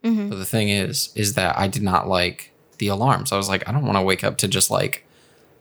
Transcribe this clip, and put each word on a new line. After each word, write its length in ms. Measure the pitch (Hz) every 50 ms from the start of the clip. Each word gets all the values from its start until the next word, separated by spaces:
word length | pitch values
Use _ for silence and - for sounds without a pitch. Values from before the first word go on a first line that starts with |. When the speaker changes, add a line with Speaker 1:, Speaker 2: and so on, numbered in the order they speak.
| -
Speaker 1:
Mm-hmm. 260 | 226 226 214 202 202
Speaker 2:
But 60 | 113
the 80 | 95 95
thing 240 | - - 110 107 104
is, 400 | 101 101 95 - 143 - - - -
is 180 | 113 107 98 -
that 240 | 101 92 87 -
I 100 | - 98
did 140 | 95 95 - 104
not 240 | 95 92 - -
like 440 | 95 95 90 90 90 90 - - - _ _ _ _ _
the 100 | - 104 101
alarms. 420 | 98 98 120 139 117 92 101 -
I 60 | 98
was 100 | 98 98 98
like, 180 | 98 92 -
"I 40 | -
don't 140 | 110 143 143
wanna 180 | 107 101 98 95
wake 200 | 95 95 - -
up 140 | 101 98
to 100 | - -
just, 220 | 95 95 95 - -
like, 360 | 101 92 - - - - - _ _ _ _ _ _ _ _ _ _ _